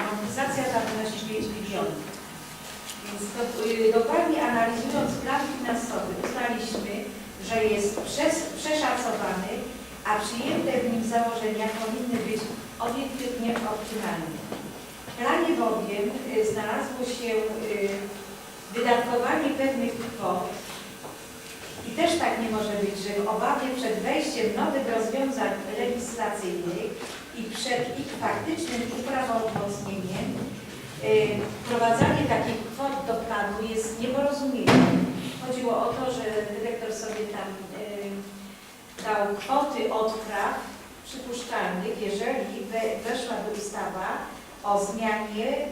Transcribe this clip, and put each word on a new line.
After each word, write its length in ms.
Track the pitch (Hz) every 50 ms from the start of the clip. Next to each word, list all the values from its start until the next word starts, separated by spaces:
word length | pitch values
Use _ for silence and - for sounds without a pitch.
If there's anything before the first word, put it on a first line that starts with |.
Amortyzacja 600 | - 208 208 208 208 - - 254 285 - - 277 254 254 233
ta 60 | 226 226
wynosi 320 | 226 220 214 220 220 - - 214 220
pięć 160 | 214 - - 214 208
milionów. 460 | 214 185 196 196 - - - 156 147 - - - - - - - - - - - - - - - - - - - 208 202
Więc 160 | 208 208 202 202 202 -
do, 60 | 240 233 202 - 208 214 233
y, 240 | 226 226 220 220 233 226
dokładnie 400 | 226 - 320 339 330 330 311 311 294 240
analizując 600 | 240 233 226 233 240 226 262 277 285 294 196 190 - - -
plan 180 | 262 269 285 285 - 302
finansowy, 560 | 254 240 247 240 - - - - 208 - - 170 185 -
uznaliśmy, 640 | - - 247 233 233 226 - - - - - 202 202 202 208 - - - - - - - - -
że 100 | - 226 220 220 214 208
jest 180 | 202 202 208 - - - -
przes-, 400 | - 285 320 311 - - - - - -
przeszacowany, 920 | - 302 302 302 269 247 - 247 226 233 226 208 202 190 185 185 190 208 226 - - - - - - - - - - -
a 20 | 214 214 214
przyjęte 480 | - 233 233 262 294 320 330 - 269 254 240
w 60 | 240 233
nim 120 | 226 226 220 226 233
założenia 540 | 233 233 226 226 202 214 214 214 214 220 208 - -
powinny 380 | 220 220 233 254 247 247 233 - 185
być 140 | - 214 - - - - - - - - - 233
obiektywnie 640 | 240 254 277 269 - - 262 254 240 247 233 233 226 226 226 226 214 214
optymalne. 640 | 214 220 - 220 214 202 - 170 165 160 156 151 - - - - - - - - - - - - - -
W 60 | - - 240
planie 320 | 240 277 320 339 330 330 - 226 233
bowiem, 420 | 226 214 190 190 196 202 202 208 - - 254 - - 220
y, 140 | 220 214 214
znalazło 500 | 202 214 214 214 - 294 269 262 254 254 247 240 247
się, 160 | - 240 226 220
y, 560 | 214 214 220 214 - 220 214 202 196 196 202 196 196 202 - - - - - - - - - - - - - 202
wydatkowanie 760 | 233 240 240 240 - - - 240 240 - 269 302 302 277 277 - 269
pewnych 320 | 269 269 247 233 233 - - - -
kwot 360 | - - - 196 185 190 185 - - - - - - - - - - - - - - - - - - - - - - - - - - - - -
i 40 | 233
też 200 | - 320 339 339 339 339
tak 140 | - - 240 233
nie 80 | 226 220
może 240 | 214 214 214 214 202 202 202
być, 120 | 196 - - -
że 180 | 208 196 202 208
w 40 |
obawie 400 | 214 220 220 240 262 277 262 262 254 -
przed 180 | - 240 226 214 - -
wejściem 400 | 269 302 294 - - - 240 214 202 208
nowych 300 | - - - 269 269 - 233 233
rozwiązań 560 | 220 220 226 226 269 269 262 - 220 220 202 190 - - 208 214 226
legislacyjnych 1080 | 240 247 240 233 - - - 220 214 208 202 202 196 180 175 175 175 175 170 214 220 - - - - - - - - - - 233
i 40 | 226
przed 560 | 220 - - - 254 247 247 247 254 - 269
ich 100 | - - - - -
faktycznym 580 | - - - - 320 330 - - - 254 233 240 - - -
uprawomocnieniem, 1300 | - 269 269 262 254 247 226 226 220 220 208 208 202 202 202 202 202 202 196 190 180 185 185 - - - - - - - - - - - - - - - - - 214
y, 240 | 214 214 214 214 - 208 208 208 - - - -
wprowadzanie 600 | 233 233 233 233 226 226 226 - - - - - - 226
takich 240 | - 233 233 226 - - - -
kwot 220 | 262 277 277 269 277 -
do 60 | 233 226
planu 440 | 220 - 226 220 208 202 202 202 214 220 226 220
jest 260 | 220 220 - - 226
nieporozumieniem. 1040 | 240 247 254 277 285 285 285 277 269 262 240 - - - - - - - - - - - - - 254 254 - - 254
Chodziło 260 | 254 254 254 247 233 220
o 160 | - 226 240 240
to, 180 | 262 262 254
że 120 | 240 226 220 220 214 214 208 208 208
dyrektor 400 | 214 226 240 233 - 233 214 214
sobie 300 | - 214 214 208 214 214 208 202
tam, 140 | 202 196 196
y, 840 | 190 190 190 175 190 - 214 208 208 202 202 202 196 196 196 - - - - - - - - - - - - - - - 185
dał 320 | 214 214 208 202 202 202 202
kwoty 540 | - - 269 294 - - 247 233 214 - 220
odpraw 600 | 220 220 220 226 220 - 208 208 202 196 - - - - - - - - - - - -
przypuszczalnych, 960 | - - - - 247 240 240 240 233 226 214 196 180 185 185 - 220 - -
jeżeli 540 | 214 190 - 214 233 262 262 220 196 - - - 190 -
we-, 260 | 220 226 220 220 220 - - 240
weszłaby 380 | 247 254 240 240 220 196 214 214 208
ustawa 500 | 202 208 202 - - 190 190 180 190 190 175 - - - - - - - - - - -
o 220 | 208 208 202 196
zmianie, 600 | - 226 226 226 220 214 220 214 208 208 214 233 269 247 277 - -